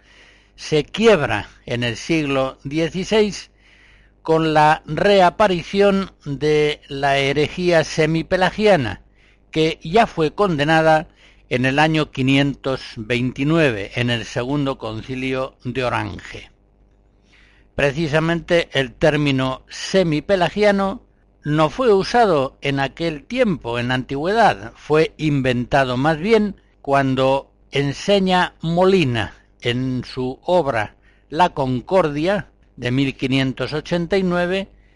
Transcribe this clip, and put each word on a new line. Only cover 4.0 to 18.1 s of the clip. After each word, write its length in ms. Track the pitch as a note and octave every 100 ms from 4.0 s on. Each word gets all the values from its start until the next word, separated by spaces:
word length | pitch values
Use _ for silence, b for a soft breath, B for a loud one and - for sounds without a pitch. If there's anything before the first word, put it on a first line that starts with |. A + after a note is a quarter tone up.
| b b
con 320 | - D#3+ D#3+
la 280 | D#3 D3+ D#3 -
reaparición 1200 | D#3 G3+ G3 F3+ - G#3 F3+ - G3 G3+ G3 F#3 _
de 560 | D3 C3+ D3+ D3+ D3+ D3 -
la 300 | C#3 C#3 C#3
herejía 640 | C3+ C#3+ C#3+ - F3 E3
semipelagiana, 1200 | D3 - D#3 D#3+ D#3 F#3 F3+ - G#3 F3 A2 - _ b b b _
que 260 | D#3 D#3+ D#3
ya 280 | D#3+ G#3 A3
fue 260 | - D3+
condenada 720 | - G3+ D3 D3 D#3+ D#3+ D#3 F3 b b b b
en 160 | B2+
el 140 | C3 C#3
año 320 | D#3+ D#3 C#3+
quinientos 840 | - C3 C#3 C#3+ B2+ C3+ B2+ - B2
veintinueve, 960 | G#2+ B2 B2 C3 C#3+ E3 D3 G#2 G2+
en 160 | B2 B2
el 140 | A#2
Segundo 540 | G2+ B2+ B2 D3 C#3 C3
Concilio 760 | A2+ A2 G2+ B2+ C3 C3 C3+ _
de 220 | B2 B2
Orange. 640 | B2 A2+ G#2 F2 - - - _ _ _ _ _ _ _ b b b b b -
Precisamente 920 | C#3 C3+ D#3+